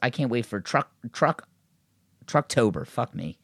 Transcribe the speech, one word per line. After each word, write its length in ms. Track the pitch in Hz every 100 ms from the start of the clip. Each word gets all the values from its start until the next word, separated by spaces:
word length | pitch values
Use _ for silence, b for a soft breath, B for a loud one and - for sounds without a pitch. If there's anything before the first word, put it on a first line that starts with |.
"I 80 | 123
can't 180 | - 131
wait 160 | 120
for 140 | 113 104
truck, 300 | - 139 - _ 120
truck, 340 | - 156 - - _ _ _ _ _ _ _ -
Trucktober." 580 | 147 - - 110 87
Fuck 300 | - - 117
me. 240 | - 78 -